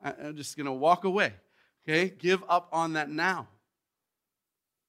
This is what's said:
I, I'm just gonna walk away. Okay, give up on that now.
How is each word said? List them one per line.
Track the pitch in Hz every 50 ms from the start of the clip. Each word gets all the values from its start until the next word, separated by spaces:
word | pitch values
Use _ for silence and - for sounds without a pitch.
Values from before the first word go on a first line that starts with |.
| 139
I, | 143 - -
I'm | 143 151 156
just | 147 139 - - 156
gonna | 143 143 131
walk | 131 143 160 175 175 180
away. | 190 180 208 190 127 101 - _ _ _ _ _ _ _ _ _
Okay, | 156 156 165 180 190
give | 190 - 165 180 190 185 185 -
up | 175 175 170 -
on | - 165 165 160 160
that | 156 151 143
now. | - 196 170 185 185 160 117 - _ _ _ _ _ _ _ _ _ _ _ _ _ _ _ _ _ _ _ _ _ _ _ _ _ _ _